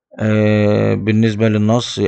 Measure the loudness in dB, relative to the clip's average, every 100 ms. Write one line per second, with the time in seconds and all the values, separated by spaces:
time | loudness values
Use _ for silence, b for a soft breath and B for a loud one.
0 | _ -6 -2 0 2 2 2 0 0 -2
1 | 0 0 0 0 0 2 2 0 -2 -4